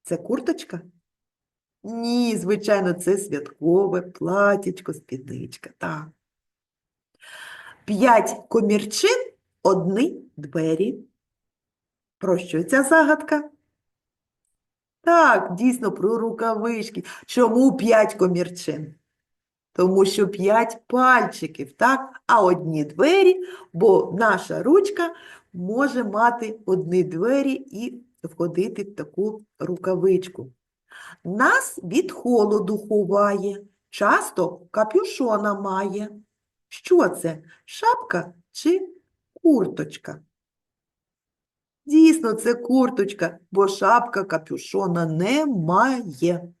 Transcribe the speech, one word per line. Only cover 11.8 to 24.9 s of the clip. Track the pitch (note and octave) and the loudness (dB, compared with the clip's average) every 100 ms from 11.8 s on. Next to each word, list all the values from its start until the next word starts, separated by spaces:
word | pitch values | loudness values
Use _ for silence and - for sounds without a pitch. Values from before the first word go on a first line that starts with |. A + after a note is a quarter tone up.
| _ _ _ _ | _ _ _ _
Про | F#3 F3+ | -2 -2
що | - D#3 | -2 -6
ця | F3 C4 | 0 0
загадка? | C#4 D#4+ D4+ D4+ D4+ D4+ D4 _ _ _ _ _ _ _ _ _ _ _ _ _ _ _ | 4 4 4 2 0 -4 -4 _ _ _ _ _ _ _ _ _ _ _ _ _ _ _
Так, | - E4+ D4+ G#3+ F3+ F3+ | 2 4 6 4 0 0
дійсно, | B3 B3 A3 | 0 0 -4
про | - F#3 A3+ | -2 -2 -2
рукавички. | A3+ A3+ A3+ A3 A3+ A3+ - G#3 - - - | -4 -4 -4 -2 -4 -6 -8 -12 -14 -20 -6
Чому | - A#3 A#3+ C4 - | 2 4 6 4 4
п'ять | G#3+ A3 G#3+ | 4 4 4
комірчин? | - F#3 F3 F3 F3 - D3+ D3+ - _ _ _ _ _ _ _ | 2 0 0 -4 -6 -8 -8 -10 -18 _ _ _ _ _ _ _
Тому | - F#3 F#3+ F#3+ | 0 2 4 2
що | G#3+ F#3+ | 2 -2
п'ять | G3+ G3 A3 A3+ - _ | 0 2 2 0 -6 _
пальчиків, | B3 B3+ B3 G#3+ - D#3+ - C#3 | 2 4 4 2 -6 -12 -10 -14
так? | _ A#3 C4 - - - | _ 0 2 -4 -14 2
А | A#3 | 4
одні | F#3 F3 D#3+ D#3 C#3+ | 4 2 -2 -4 -6
двері, | D#3+ C4+ G4 F#4 F#4 - - - | 0 2 6 4 4 -4 -16 -14
бо | E3+ A3 F#3 - F3 | 2 4 4 2 0
наша | A3+ F#3 - - | 0 0 -4 -4
ручка | A#3+ F#4 G4 | 4 4 4